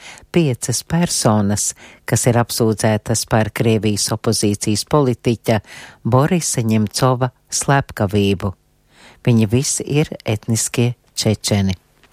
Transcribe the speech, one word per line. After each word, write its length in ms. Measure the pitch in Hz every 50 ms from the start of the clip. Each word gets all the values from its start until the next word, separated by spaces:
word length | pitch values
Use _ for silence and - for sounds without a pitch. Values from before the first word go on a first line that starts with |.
| - - - - - - -
piecas 480 | 175 165 139 120 - - - 123 - - -
personas, 800 | 165 170 175 - - - - 127 107 107 101 101 101 - - - - - - - - - - -
kas 160 | - 113 -
ir 120 | 131 117 120
apsūdzētas 840 | 117 - - - 123 110 107 - - 110 107 107 - - 113 - - -
par 220 | - 113 107 113 -
Krievijas 560 | - 135 117 110 107 98 107 104 95 - - 113
opozīcijas 760 | - - 117 107 - - 104 101 - - 110 104 - - -
politiķa 720 | - 151 143 127 117 - - 123 117 - - - 113 104 - - - - - - - _ -
Borisa 600 | - 120 127 143 160 190 170 - - - 135 113
Ņemcova 640 | 113 110 110 107 104 - - 135 127 131 120 127 120 _ _ _
slepkavību. 1080 | - - - - - 139 139 - - - - 107 90 104 104 101 98 98 87 - 101 98 _ _ _ _ _ _ _ _ _ - - - _ -
Viņi 240 | - 117 113 110 95 117
visi 320 | 127 147 - - - -
ir 280 | - 139 147 160 - - - -
etniskie 720 | - 113 107 - - 113 107 - - - - 120 120 117 _ _ _ -
čečeni. 640 | - - 110 104 - - - 107 101 98 95 92 - _ _ _ _ _ _